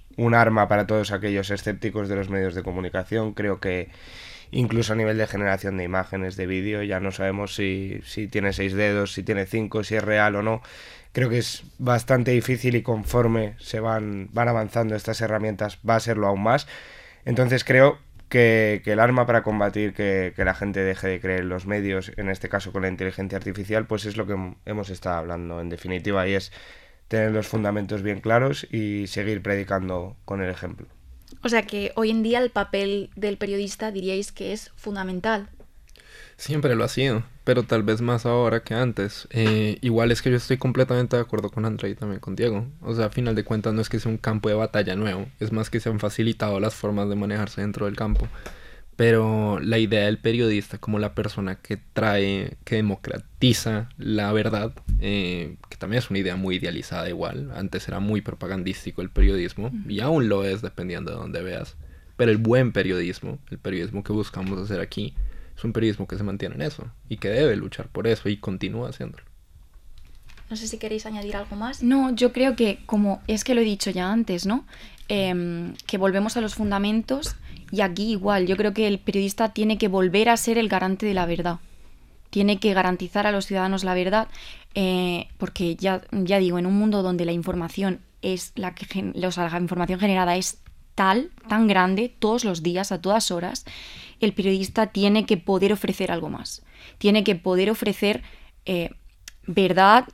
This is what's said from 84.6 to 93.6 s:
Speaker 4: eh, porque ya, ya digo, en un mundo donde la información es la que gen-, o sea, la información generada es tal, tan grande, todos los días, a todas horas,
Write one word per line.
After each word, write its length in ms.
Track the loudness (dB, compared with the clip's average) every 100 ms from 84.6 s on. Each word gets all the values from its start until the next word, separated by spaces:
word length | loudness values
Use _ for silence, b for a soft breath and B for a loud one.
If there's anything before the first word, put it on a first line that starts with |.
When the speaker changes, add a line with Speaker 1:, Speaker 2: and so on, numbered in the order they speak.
| B 0
Speaker 4:
eh, 520 | 2 2 2 -2 -6 -6
porque 380 | -6 -2 -2 0
ya, 260 | 0 -2 -2
ya 260 | -2 2 4
digo, 220 | 4 2
en 80 | 2
un 80 | 4
mundo 240 | 4 2
donde 240 | 2 0 0
la 60 |
información 720 | -2 -2 -4 -4 -2 -2 -2 -8 -8
es 300 | -4 -4 -6 -8
la 200 | -8 -8
que 100 | -8
gen-, 280 | -6 -4 -2 -2
o 60 |
sea, 180 | 0 -2
la 100 | 0
información 400 | -2 -2 -2 2
generada 360 | 2 4 2 2
es 240 | -2 -6 -16 -20 -10
tal, 380 | 0 4 4 0 -8 -2
tan 180 | 4 6
grande, 460 | 6 4 2 -2 0
todos 240 | 0 2 0
los 160 | -2
días, 300 | -2 -2 -2
a 100 | -2
todas 300 | 2 2 2
horas, 340 | -2 -4 -8